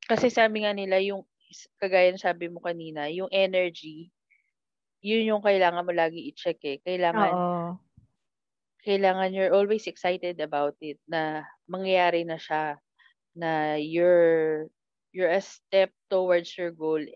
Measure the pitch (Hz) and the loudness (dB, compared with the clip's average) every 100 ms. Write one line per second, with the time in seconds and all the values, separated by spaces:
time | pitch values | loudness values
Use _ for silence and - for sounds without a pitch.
0 | - 226 247 226 226 214 208 202 196 190 | -2 0 2 2 2 2 -4 -4 0 0
1 | 196 196 - _ _ - - - 196 185 | 0 -4 -10 _ _ -20 -20 -8 0 4
2 | 180 190 190 170 170 170 175 170 160 156 | 4 2 -2 -4 -6 -8 -8 -8 -8 -8
3 | 147 170 190 196 190 185 180 165 156 156 | -6 -6 -4 0 2 2 -2 -4 -16 -18
4 | 170 _ _ _ _ _ _ _ _ _ | -20 _ _ _ _ _ _ _ _ _
5 | 202 226 220 208 208 196 180 175 175 175 | -2 0 2 0 2 4 4 2 -2 0
6 | 165 165 131 - 180 160 147 139 180 180 | 0 -2 -12 -8 -6 -6 -6 -8 -6 -2
7 | 175 214 196 180 175 175 170 185 _ _ | 0 2 2 0 -2 -2 -6 -10 _ _
8 | _ _ _ _ _ _ _ _ - 196 | _ _ _ _ _ _ _ _ -2 2
9 | 190 185 190 190 190 190 202 214 180 - | 2 2 -2 0 2 4 2 0 -4 -6
10 | 180 180 180 175 151 147 143 - 156 143 | -4 -2 -4 -6 -4 -2 -2 -4 -12 -14
11 | - 165 156 156 151 - - 185 190 185 | -8 -4 -4 -6 -10 -18 -12 -8 0 2
12 | 175 170 170 160 - 156 156 147 _ _ | 2 0 -2 -8 -6 -4 -4 -8 _ _
13 | _ _ _ 170 165 160 151 151 151 165 | _ _ _ -8 -4 -2 -2 -2 -2 2
14 | 175 175 170 165 160 156 156 _ _ _ | 4 6 6 4 2 -2 -6 _ _ _
15 | _ 185 180 185 - - _ 196 190 _ | _ -4 0 0 -4 -14 _ 2 2 _
16 | - 185 185 175 170 - 175 170 160 156 | -2 0 4 2 0 -6 -8 -4 -2 -2
17 | 151 | -4